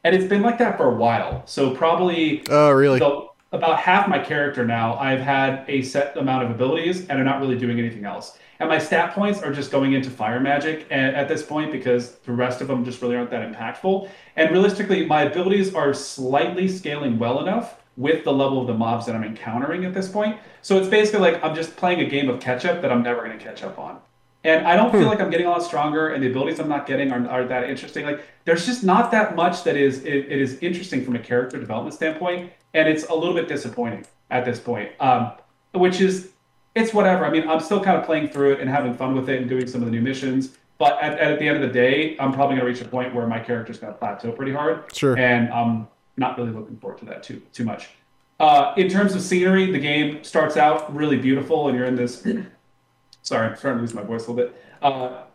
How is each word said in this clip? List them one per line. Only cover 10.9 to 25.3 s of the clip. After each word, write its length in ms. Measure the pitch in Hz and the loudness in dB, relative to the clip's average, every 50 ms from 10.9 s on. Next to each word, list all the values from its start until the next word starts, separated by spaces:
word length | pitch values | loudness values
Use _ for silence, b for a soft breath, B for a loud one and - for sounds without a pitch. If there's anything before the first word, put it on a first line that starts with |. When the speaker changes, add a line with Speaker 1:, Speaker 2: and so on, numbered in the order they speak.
| 147 | -2
Speaker 1:
at 340 | 135 131 135 139 143 139 | 0 0 0 0 -2 -2
this 160 | - 160 151 - | -2 -2 -4 -4
point, 280 | - 151 151 156 - 127 | -4 -4 -4 -4 -4 -6
because 420 | 127 - 127 123 123 120 - - _ | -4 0 0 0 0 0 -6 -14 _
the 120 | _ 127 | _ -4
rest 300 | 120 120 123 127 - - | -2 0 0 0 -2 -4
of 60 | 135 131 | -4 -4
them 160 | 131 123 120 | -2 -2 -2
just 160 | 127 113 - | -4 -6 -6
really 160 | 127 120 123 | -4 -2 -2
aren't 140 | 123 120 120 | -2 -4 -4
that 200 | 123 113 110 113 | -6 -6 -6 -8
impactful. 560 | 107 - 113 120 123 - - 190 190 190 B B B B B B B | -10 -10 -10 -10 -10 -4 0 0 0 0 B B B B B B B
And 140 | 156 160 156 | 2 2 4
realistically, 540 | 175 185 196 202 - - 196 - 185 156 - | 6 4 4 4 2 0 0 0 0 0 2
my 180 | 156 151 151 147 | 2 2 2 2
abilities 520 | - - 180 175 196 202 202 185 185 - | 2 0 0 0 2 2 2 2 0 0
are 180 | 160 147 139 131 | 0 0 0 0
slightly 760 | - - - - 135 131 127 139 147 170 180 180 185 190 185 | -2 -6 -10 -8 -6 -2 0 2 2 0 0 -2 -2 -2 -2
scaling 500 | 185 - - 147 147 147 143 123 113 110 | -2 -4 -6 -6 -6 -4 -2 -2 -2 0
well 220 | 117 117 127 143 | 0 0 -2 -2
enough 400 | 156 180 208 240 233 - - - _ _ _ | -2 -2 -2 -2 -4 -6 -14 -20 _ _ _
with 260 | 123 127 156 165 156 - | -4 0 0 0 0 0
the 80 | 151 | 0
level 300 | 135 135 139 135 135 131 | 0 2 2 0 0 -2
of 60 | 117 | -2
the 60 | 117 110 | -2 -2
mobs 320 | 110 113 113 117 113 - | -2 0 0 -2 -2 -4
that 80 | 123 113 | -6 -6
I'm 80 | 110 107 | -6 -6
encountering 600 | 113 110 - - 113 117 123 139 151 170 185 185 | -8 -10 -10 -10 -8 -6 -4 -4 -4 -4 -4 -4
at 80 | 185 185 | -4 -4
this 140 | 190 190 | -4 -6
point. 300 | - 202 208 208 220 220 B B B B B | -4 -4 -2 -2 -2 -4 B B B B B
So 160 | B - 196 | B 2 2
it's 100 | 190 190 | 2 4
basically 340 | 190 214 214 208 208 - 208 | 4 4 4 4 4 2 4
like 220 | 185 170 165 - 156 | 4 4 4 2 -2
I'm 120 | 156 151 | -4 -4
just 200 | 165 165 - - | -4 -6 -8 -6
playing 260 | - 185 180 180 165 | -2 0 0 2 0
a 40 | 135 | 0
game 240 | 123 139 143 139 127 | 0 0 0 0 0
of 100 | 120 127 | -2 -2
catch 240 | - 127 123 - - | -2 -4 -4 -2 0
up 160 | 143 - - | -2 -2 0
that 100 | - 127 | 0 0
I'm 100 | 123 120 120 | 2 2 2
never 200 | 123 123 117 113 | 0 -2 -2 -4
gonna 140 | 110 110 | -8 -12
catch 260 | - - 113 107 - 98 | -12 -14 -16 -14 -12 -12
up 160 | 92 - - | -12 -12 -12
on. 180 | - 82 - - - _ _ _ _ _ _ _ - | -12 -14 -14 -16 -20 _ _ _ _ _ _ _ 2
And 240 | 160 160 160 - | 2 4 4 6
I 80 | 170 175 | 6 6
don't 160 | 202 220 - | 6 6 6
Speaker 2:
Hmm. 80 | 220 202 | 6 6
Speaker 1:
feel 80 | 170 | 6
like 120 | 220 208 196 | 4 4 0
I'm 100 | 190 | 0
getting 180 | 185 | 0